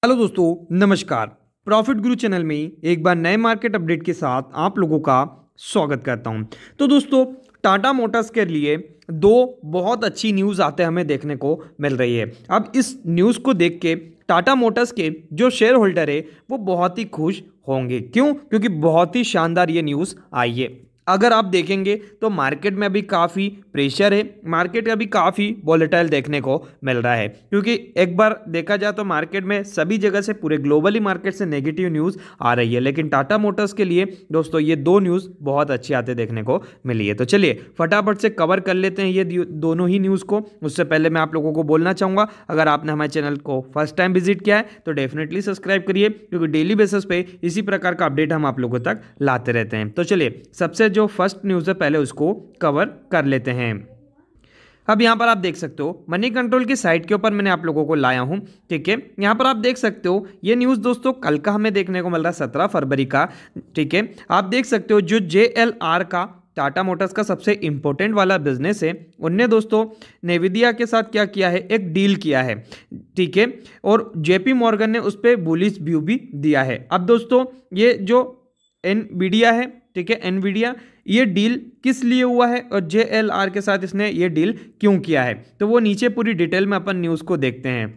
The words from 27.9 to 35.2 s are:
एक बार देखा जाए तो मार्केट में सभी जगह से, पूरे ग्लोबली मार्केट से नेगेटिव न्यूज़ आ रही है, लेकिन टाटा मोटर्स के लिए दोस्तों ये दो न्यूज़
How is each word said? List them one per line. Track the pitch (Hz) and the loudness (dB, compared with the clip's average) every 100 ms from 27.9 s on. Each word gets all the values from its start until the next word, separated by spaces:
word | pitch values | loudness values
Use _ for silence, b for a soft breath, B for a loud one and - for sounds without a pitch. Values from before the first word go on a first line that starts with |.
| - | 0
एक | 180 175 | 0 4
बार | 214 220 - | 2 2 -6
देखा | 165 165 208 | -6 -2 -2
जाए | 208 | -2
तो | 208 202 | -4 -2
मार्केट | 156 151 196 | -2 -2 -6
में | 185 202 202 | -2 -4 -4
सभी | - 170 214 | -4 -2 0
जगह | 202 190 | 0 0
से, | 202 | -2
पूरे | 214 165 151 | -4 -2 -2
ग्लोबली | 135 151 165 214 | 2 4 4 2
मार्केट | 208 180 190 | 0 -2 -4
से | 185 190 | -4 -4
नेगेटिव | 147 139 156 180 | -2 -2 -2 -2
न्यूज़ | 156 165 196 B B | 0 -2 -4 B B
आ | 120 | 0
रही | 120 117 | 2 2
है, | 120 | 2
लेकिन | 127 143 156 | 0 -2 0
टाटा | 139 135 214 | 0 2 2
मोटर्स | 208 196 208 | 0 0 -4
के | 208 190 | 0 0
लिए | 175 190 190 B | 2 0 -6 B
दोस्तों | 156 156 160 | -2 0 0
ये | 156 160 | 0 0
दो | 139 196 | 4 4
न्यूज़ | 185 180 | 4 0